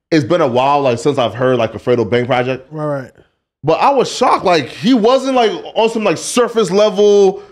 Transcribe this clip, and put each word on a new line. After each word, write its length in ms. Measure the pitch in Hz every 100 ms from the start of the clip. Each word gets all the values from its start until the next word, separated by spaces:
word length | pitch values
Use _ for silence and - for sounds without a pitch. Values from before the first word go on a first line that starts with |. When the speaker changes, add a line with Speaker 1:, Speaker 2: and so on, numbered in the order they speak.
| _
Speaker 1:
it's 140 | 165
been 160 | 131 170
a 80 | 147
while, 320 | 120 135 143
like, 180 | 139 117
since 200 | 147 131
I've 160 | 117
heard, 240 | 107 131 123
like, 160 | 110
a 40 | 104
Fredo 300 | - 117 104
Bang 160 | 120
project. 420 | 120 127 123 131 -
Speaker 2:
Right, 160 | 156 151 143
right. 80 | 123 _ _ _ _ _
Speaker 1:
But 160 | 143 160
I 100 | 247
was 200 | 277 -
shocked, 340 | - 247 320
like, 240 | 190 170 120
he 260 | - 170
wasn't, 400 | 262 214 269 262
like, 160 | 254 220 - -
on 160 | 190 220
some, 140 | 226
like, 120 | 208 151
surface 540 | - 240 233 226 185
level 720 | 196 214 190 208 202 196 190 -